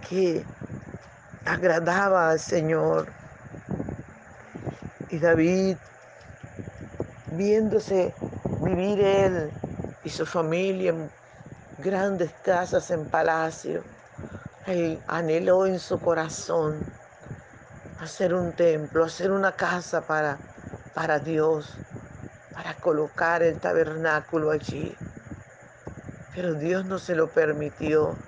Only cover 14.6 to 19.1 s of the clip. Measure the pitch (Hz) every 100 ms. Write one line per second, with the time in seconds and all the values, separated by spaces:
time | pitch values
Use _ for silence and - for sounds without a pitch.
14.6 | - 180 170 160 - 165 170 160 190 180
15.6 | 190 185 - 180 - 165 160 151 - 170
16.6 | 156 151 - - - - - - - -
17.6 | - - - - 160 - 185 180 175 160
18.6 | 170 156 147 160 165